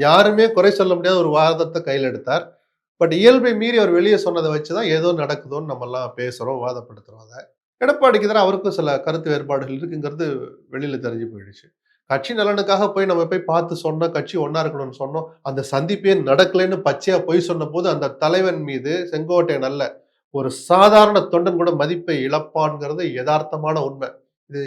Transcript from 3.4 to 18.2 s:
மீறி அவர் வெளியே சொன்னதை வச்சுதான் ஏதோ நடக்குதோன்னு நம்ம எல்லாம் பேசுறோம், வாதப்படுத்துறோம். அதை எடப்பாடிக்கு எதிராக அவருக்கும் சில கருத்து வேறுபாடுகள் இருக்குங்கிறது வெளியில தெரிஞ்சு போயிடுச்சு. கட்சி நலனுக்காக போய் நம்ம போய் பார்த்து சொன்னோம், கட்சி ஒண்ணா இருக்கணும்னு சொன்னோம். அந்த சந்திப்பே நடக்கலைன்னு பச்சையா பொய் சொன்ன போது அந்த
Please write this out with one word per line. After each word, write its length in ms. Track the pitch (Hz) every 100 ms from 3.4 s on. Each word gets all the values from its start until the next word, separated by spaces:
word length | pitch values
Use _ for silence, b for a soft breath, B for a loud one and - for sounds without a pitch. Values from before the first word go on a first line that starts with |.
| 240 214
மீறி 180 | 226 233
அவர் 120 | 190 175
வெளியே 200 | 196 208 180
சொன்னதை 260 | 170 160 151
வச்சுதான் 340 | 151 180 214 156
ஏதோ 140 | 175 165
நடக்குதோன்னு 500 | 143 147 131 143 156
நம்ம 160 | 127 120
எல்லாம் 220 | 127 123 -
பேசுறோம், 400 | 123 123 120 131 123
வாதப்படுத்துறோம். 580 | 123 110 107 _ 107 -
அதை 140 | 131 - _ _ -
எடப்பாடிக்கு 440 | 254 - 262 214 202
எதிராக 160 | 214 190
அவருக்கும் 300 | 190 196 170
சில 100 | 151 139 160
கருத்து 260 | 160 156
வேறுபாடுகள் 460 | 143 135 139 131 135
இருக்குங்கிறது 480 | 170 156 143 156 160 131 127 - _
வெளியில 260 | 131 143 131 120
தெரிஞ்சு 240 | 113 113
போயிடுச்சு. 340 | 107 98 - _ _ _ _ -
கட்சி 200 | 135 135 233
நலனுக்காக 520 | 208 202 202 196 202
போய் 160 | 196 190
நம்ம 140 | 170 165
போய் 160 | 185 175
பார்த்து 240 | 165 170 160
சொன்னோம், 320 | 160 160 165 160
கட்சி 200 | 143 180 143
ஒண்ணா 160 | 160
இருக்கணும்னு 360 | 151 147 131 123
சொன்னோம். 240 | 135 156 160 B 139
அந்த 140 | 135 135
சந்திப்பே 400 | 139 165 202 190 190 135
நடக்கலைன்னு 500 | 143 180 185 185 185 -
பச்சையா 300 | 185 - 180 -
பொய் 220 | 175 170
சொன்ன 160 | 165 156
போது 160 | 160 180 143
அந்த 180 | 139 -